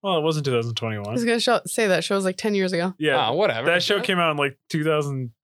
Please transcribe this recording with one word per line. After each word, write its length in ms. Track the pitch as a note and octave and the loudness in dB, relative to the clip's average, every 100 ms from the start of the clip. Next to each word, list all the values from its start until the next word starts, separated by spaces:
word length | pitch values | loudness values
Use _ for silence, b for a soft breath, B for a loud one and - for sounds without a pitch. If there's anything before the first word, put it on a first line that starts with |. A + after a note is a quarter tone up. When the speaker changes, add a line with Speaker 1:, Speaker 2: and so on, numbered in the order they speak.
Speaker 1:
Well, 160 | G3 F3 | 0 0
it 40 | |
wasn't 220 | D#3 D#3 | 0 0
two 80 | C#3 | 0
thousand 220 | B2 A#2 | 0 0
twenty-one. 340 | A2+ A2+ G#2+ G2+ | -4 -4 -6 -4
Speaker 2:
I 40 | |
was 120 | E3+ | -2
gonna 160 | A#3 A#3 | 0 0
show, 200 | A#3 A3+ F3 | 2 0 0
say 200 | - A3 | -2 2
that 160 | F3 | 2
show 100 | E3+ | 2
was, 100 | G3 | 0
like, 120 | F#3+ F#3+ | 0 -2
ten 180 | A3+ | -2
years 180 | G3+ F#3 | 0 0
ago. 220 | F3+ F3+ F#3 | 0 -2 0
Speaker 1:
Yeah. 300 | D3+ C3 A2+ | 2 2 2
Speaker 3:
Oh, 20 | |
whatever. 320 | D3 G#3 A2+ C#3 | 0 0 0 0
Speaker 1:
That 160 | F3 | 0
show 180 | E3+ G#3 | 2 0
came 180 | A3 F#3 | 0 2
out 120 | E3+ | 2
in, 40 | D3 | 2
like, 220 | C#3 C3+ _ | -2 -4 _
two 160 | D#3+ | -2
thousand 480 | D#3 D3+ C#3+ C3+ B2 _ | 0 0 0 -4 -8 _